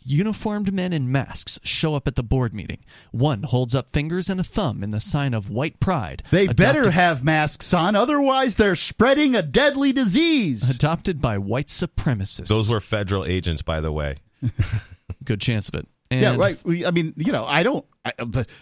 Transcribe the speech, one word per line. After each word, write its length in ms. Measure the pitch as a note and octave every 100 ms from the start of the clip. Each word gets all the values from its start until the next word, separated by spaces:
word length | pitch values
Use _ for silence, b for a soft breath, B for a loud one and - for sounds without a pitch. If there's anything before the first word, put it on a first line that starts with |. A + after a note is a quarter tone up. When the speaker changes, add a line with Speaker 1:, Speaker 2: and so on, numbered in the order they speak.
Speaker 1:
uniformed 720 | B2+ C#3+ G#3 G3+ A3 G#3 G3+
men 220 | G3 F3+
in 180 | E3 B2+
masks 460 | C3+ A#2 - - -
show 320 | - - D#3+
up 140 | D3 D3
at 60 | C3
the 60 |
board 320 | A#2 C3+ A#2+
meeting. 240 | G#2 - - - b b
One 320 | A2+ C#3+ A2+
holds 320 | C3+ B2 B2
up 160 | C3 -
fingers 380 | D3+ D3 F3 F#3
and 100 | F#3
a 40 |
thumb 380 | F3+ - F3 C#3
in 100 | G2+
the 80 | G#2
sign 340 | - D3 C#3
of 160 | A2+ G2
white 280 | G#2 D#3 -
pride. 440 | - F3 F2+ C2+ -
Speaker 2:
They 160 | F3 G3
better 340 | A#2 G3 D4
Speaker 1:
Adopted 140 | A3+
Speaker 2:
have 280 | E3+ F3 D3+
masks 500 | C3+ D#3 D3+ - -
on, 200 | F3 E3+
otherwise 640 | G#3 B3 D4 C#4 C4 C4+ F#3+
they're 200 | G#3 F3+
spreading 580 | - - A#3 C#4 D4+
a 80 | A#3+
deadly 500 | D#3+ B2+ C#4+ C#4 C#4
disease. 760 | C4 A#3+ F#3+ E4 D#4 F#3+ A#2 A#2+
Speaker 1:
Adopted 500 | C3 D3+ E3 - D#3
by 160 | B2+ G#2
white 320 | G2 A#2 D3+
supremacists." 800 | - F3+ - - A2+ F#2 - F2+
Speaker 3:
Those 220 | G#2+ G#2+
were 100 | A2+
federal 460 | - G#2+ G2 G2 C#2
agents, 340 | F#2 F2 D#2
by 220 | - D#2+
the 100 | D#2
way. 220 | D2+ D2 C#2 - _
<laughs> 840 | A#2+ - G#2 G#2+ - - _ -
Speaker 1:
Good 180 | - G#2
chance 260 | - A2+ -
of 60 |
it. 120 | E2 - _ _
Speaker 2:
Yeah, 200 | C3 B2+
Speaker 1:
And 80 | B2+
Speaker 2:
right. 200 | G3 -
We, 220 | G3+ E3+ F3
I 60 |
mean, 200 | E3+ D#3+ D3
you 160 | E3+
know, 120 | F#3
I 180 | A#2 C#3+
don't, 220 | G3 C#4+ - _
I, 80 | A#2+ -
but, 240 | A#2+ B2+ A#2+ B